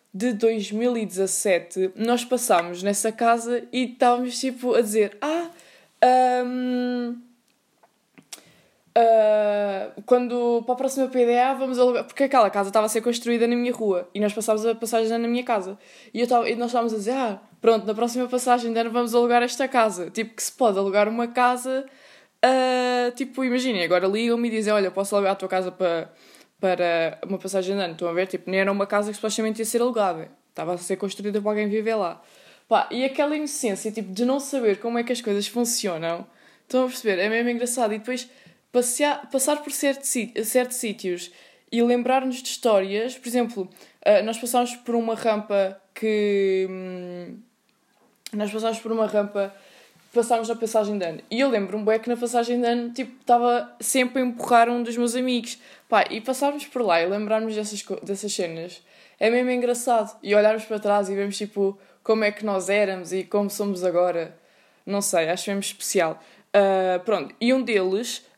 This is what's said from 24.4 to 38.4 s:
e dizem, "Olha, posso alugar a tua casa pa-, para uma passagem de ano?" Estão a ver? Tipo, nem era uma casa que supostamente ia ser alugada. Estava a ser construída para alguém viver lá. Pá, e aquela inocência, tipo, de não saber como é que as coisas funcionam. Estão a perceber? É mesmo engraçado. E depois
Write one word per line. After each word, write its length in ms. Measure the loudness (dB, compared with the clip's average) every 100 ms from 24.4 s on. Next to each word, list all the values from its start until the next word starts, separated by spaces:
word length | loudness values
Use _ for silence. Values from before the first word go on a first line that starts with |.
| 0
e 40 |
dizem, 220 | -2 0
"Olha, 180 | 2 0
posso 240 | -2 -2
alugar 180 | 0 0
a 20 |
tua 140 | -2 -2
casa 220 | -2 -4
pa-, 380 | -2 0 0 -6 -16 -20 -20 _ -4
para 600 | 0 2 2 2 0 -4 -8
uma 100 | -6
passagem 380 | -2 -2 -2
de 60 | -2
ano?" 120 | -4
Estão 140 | -4 -2
a 60 |
ver? 140 | -2 -2
Tipo, 220 | -4 -2
nem 100 | 0
era 120 | 0
uma 160 | 0 0
casa 220 | 0 -2
que 60 |
supostamente 440 | -4 -4 -2 -2 -2
ia 60 |
ser 160 | -2 0
alugada. 480 | 0 0 0 -2 -10 _ _
Estava 240 | -8 -6
a 40 | -6
ser 200 | -4 -4
construída 440 | -4 -6 -4 -2
para 100 | -2
alguém 180 | -2 -2
viver 260 | -2 -2
lá. 260 | -2 -2 -6 -20 -20 -20 -10 2
Pá, 200 | 2 2
e 120 | -2
aquela 320 | -2 0 0
inocência, 560 | 0 -4 -4 -4 -4 -6
tipo, 220 | -8 -8
de 120 | -2
não 140 | 0 0
saber 400 | -2 0 0 0
como 180 | -2 -4
é 40 |
que 80 | -4
as 100 | -4
coisas 260 | -2 -2 -2
funcionam. 800 | -2 -2 -2 -4 -4 -4 -6 -10 _ _ _ -2
Estão 140 | 0
a 40 | 0
perceber? 320 | -2 0 0
É 80 | 2
mesmo 220 | 0 0
engraçado. 440 | -2 -2 0 -2
E 20 | -2
depois 320 | -6 -6 -8 -18